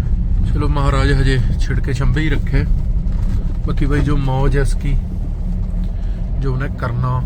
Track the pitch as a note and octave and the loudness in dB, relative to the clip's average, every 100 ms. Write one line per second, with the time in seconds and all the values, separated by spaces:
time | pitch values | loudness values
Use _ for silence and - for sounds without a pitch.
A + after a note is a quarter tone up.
0 | - - - - - - D3 C#3+ C#3 C#3 | 0 0 0 0 2 0 0 2 2 2
1 | C#3 C#3 C3+ C3 - - - - - B2+ | 2 4 2 2 2 0 0 0 -2 0
2 | C3+ C3+ D#3 D3 - C#3 D3+ - - - | 0 2 0 0 0 0 2 2 2 0
3 | - - - - - - B2+ - C#3+ C#3+ | 0 0 0 0 -2 -2 -2 0 0 2
4 | C#3 D3 C3+ C3 C3+ C3+ C3 - C#3+ C3 | 2 0 0 0 2 2 2 0 0 0
5 | - - - - - - - - - - | 0 -4 -4 -4 -4 -2 -2 -2 -2 -4
6 | - - - - C#3 C3 C#3 - B2+ A#2+ | -4 -4 -2 -2 -2 -2 -4 -4 -4 -2
7 | B2+ B2+ | -2 -2